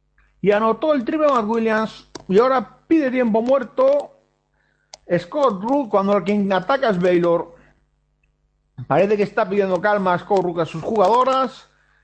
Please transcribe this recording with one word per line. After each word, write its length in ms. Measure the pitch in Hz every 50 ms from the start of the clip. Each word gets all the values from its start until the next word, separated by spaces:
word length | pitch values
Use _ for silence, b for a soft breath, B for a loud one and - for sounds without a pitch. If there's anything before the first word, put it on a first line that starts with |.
| _ _ _ _ _ _ _ _
y 120 | - 185 208
anotó 420 | 208 226 226 220 226 - 311 302
el 100 | 285 220
triple 220 | 269 294 311 311
McWilliams. 840 | 294 277 240 214 208 233 226 226 220 220 220 220 208 - - - _ _ - - -
Y 100 | 185 202
ahora 400 | 240 262 262 254 208 - - _ _
pide 240 | _ 320 320 285 254
tiempo 320 | 240 254 247 233 202 226 226
muerto 720 | 247 269 277 254 - - - 262 269 285 285 - - - _ _ _ _ _ _ _ _ _ _ _ _ _ _ _ - _ _ - 180 175
Scott 440 | 175 - - 302 285 254 208 180 196
Rook 260 | 233 269 294 277 208
cuando 320 | 208 196 196 196 202 202 170
quien 280 | 185 208 208 202 196 196
ataca 380 | 185 180 - 277 269 262 233
es 100 | 202 175
Baylor. 560 | 175 180 180 175 170 170 170 170 156 - b b b b b b _ _ _ _ _ _ _ _ _ _ _ _ _ _ _ _ _ _ _ - 123
Parece 300 | - 135 151 190 202 214
que 80 | 202 202
está 240 | 202 - 240 220 185
pidiendo 320 | 196 202 196 190 185 170
calma 340 | 175 208 208 208 190 185 180
a 40 | 175
Scott 240 | - - 208 190 185
Rook 160 | 185 165 175
a 40 | 165
sus 180 | 156 - 165 156
jugadoras. 880 | - 226 214 190 185 226 247 254 262 262 262 262 - - - - _ _ _ _ _ _ _